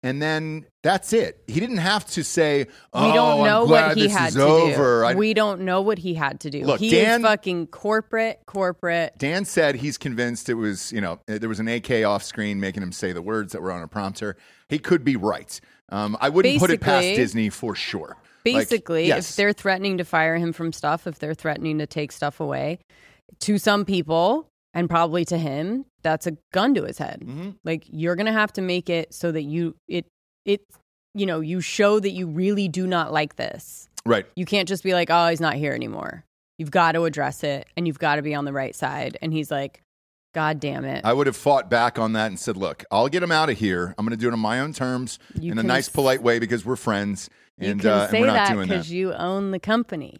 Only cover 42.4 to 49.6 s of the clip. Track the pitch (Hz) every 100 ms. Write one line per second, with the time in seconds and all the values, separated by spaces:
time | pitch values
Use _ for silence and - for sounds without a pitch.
42.4 | - 95 92 71 - 98 127 165 175 160
43.4 | 156 101 104 90 90 95 107 117 120 117
44.4 | 107 120 143 151 127 127 123 - _ -
45.4 | 165 110 113 131 135 - 135 131 117 117
46.4 | 113 117 101 127 - 101 101 95 - _
47.4 | _ _ 190 202 220 208 202 214 226 -
48.4 | 202 202 185 185 160 175 185 - 175 190
49.4 | 196 190